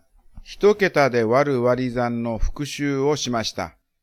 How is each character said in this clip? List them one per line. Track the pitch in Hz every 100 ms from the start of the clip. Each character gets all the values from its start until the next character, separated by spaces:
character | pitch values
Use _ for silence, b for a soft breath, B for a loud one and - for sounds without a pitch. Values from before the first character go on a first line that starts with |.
| _ _ - -
一 | - - 196 208
桁 | 185 156 135
で | 120
割 | 110 123 143
る | 131
割 | 120 123 127
り |
算 | 120 120 120
の | 117 110
復 | - -
習 | 143 - 143 139
を | 139 147
し | -
ま | 120
し | 107
た。 | - 87 - _ _